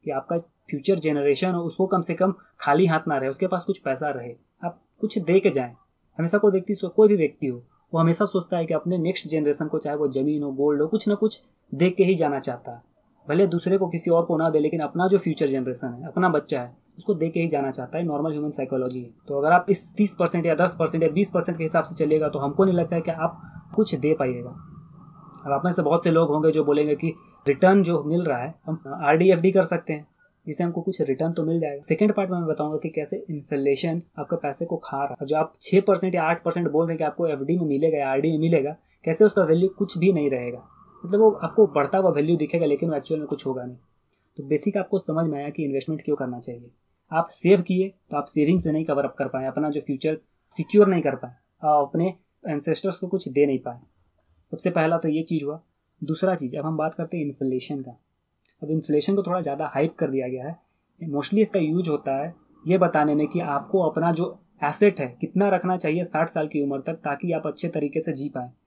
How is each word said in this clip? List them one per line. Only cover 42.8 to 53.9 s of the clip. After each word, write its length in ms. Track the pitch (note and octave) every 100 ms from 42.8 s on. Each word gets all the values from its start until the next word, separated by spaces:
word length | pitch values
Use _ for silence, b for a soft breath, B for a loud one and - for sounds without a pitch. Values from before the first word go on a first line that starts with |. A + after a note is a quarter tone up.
| E3
वो 60 | D3
actual 240 | - D#3+
में 80 | D3
कुछ 180 | D3+ C3+
होगा 180 | B2+
नहीं। 140 | B2 B2+ _ _ _ _ _ -
तो 60 |
basic 340 | C#3 D3+ G#3 G3+
आपको 220 | F#3+ G3
समझ 260 | - D#3+ E3
में 120 | C#3+
आया 100 | D3
कि 160 | D3+ D3
investment 360 | C3+ C3+ D#3
क्यों 140 | - D3
करना 240 | B2+ B2
चाहिए। 320 | A#2+ A#2+ B2 _ _ _ _
आप 160 | D#3+ E3+
save 340 | - E3+ F#3+
किए 320 | F3 F3+ F#3+ _ _
तो 60 | D3
आप 80 | D3
सेविंग 340 | - D3 F3+
से 100 | E3+
नहीं 140 | D#3 D#3+
cover 200 | C#3 C#3
up 100 | -
कर 100 | C3
पाए, 180 | C3 C3
अपना 240 | C#3 D3+
जो 120 | D3
future 360 | - C3+ D#3 D#3 _ _ _
secure 360 | - D#3 G#3 G3
नहीं 140 | F3
कर 140 | C#3+ C3
पाए, 160 | B2+ - _ _
आप 240 | D#3 D3+ C#3+
अपने 280 | D#3+ F3+ F3 _ _ G3+
ancestors 500 | D3 D3+ D#3 F#3+ E3+
को 100 | F3+
कुछ 220 | F#3+ D3+
दे 160 | C3 C#3+
नहीं 140 | C3
पाए। 200 | B2 B2 _